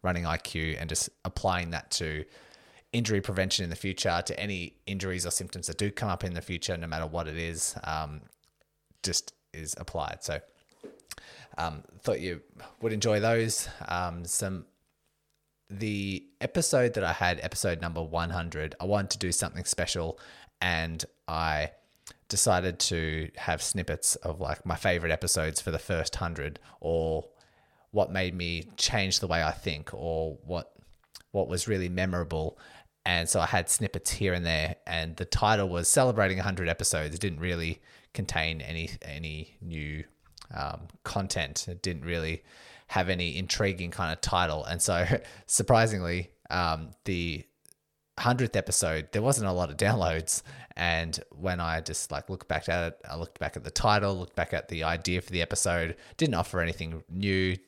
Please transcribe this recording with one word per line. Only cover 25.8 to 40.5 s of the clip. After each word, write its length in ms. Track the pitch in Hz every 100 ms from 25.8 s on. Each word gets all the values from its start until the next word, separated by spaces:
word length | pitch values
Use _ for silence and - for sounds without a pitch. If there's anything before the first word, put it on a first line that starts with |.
| - 87 80 -
hundred, 440 | 87 78 73 76 - -
or 460 | 80 82 80 80 - - _ _ _ _ _
what 200 | 104 98
made 220 | 95 92
me 360 | 87 87 85 82 -
change 440 | - 113 95 92
the 80 | 92
way 160 | 85
I 80 | 78
think, 420 | - - 73 73
or 440 | - 82 80 80 71
what, 300 | - 87 - - - - _ - -
what 160 | 101 85
was 200 | 87 113
really 220 | 101 90
memorable. 680 | 90 92 87 82 80 78 - - - - _ -
And 240 | 87 85
so 100 | -
I 60 | 85
had 240 | 98 85
snippets 420 | - 104 85 -
here 220 | - 98
and 120 | 90 85
there, 320 | 80 80 85 -
and 280 | 82 80 80
the 80 | 90
title 440 | - 107 107 98
was 180 | 87 82
Celebrating 520 | - 131 110 98 95
a 40 |
Hundred 260 | 92 92 85
Episodes. 440 | 82 101 80 76
It 80 | 82
didn't 180 | 101 76
really 420 | 87 85 82 82 - - _
contain 480 | - 95 - 80 80
any, 280 | 64 80 82 -
any 560 | - 73 80 78 78 -
new, 440 | 90 80 76 76 78 _ _ - -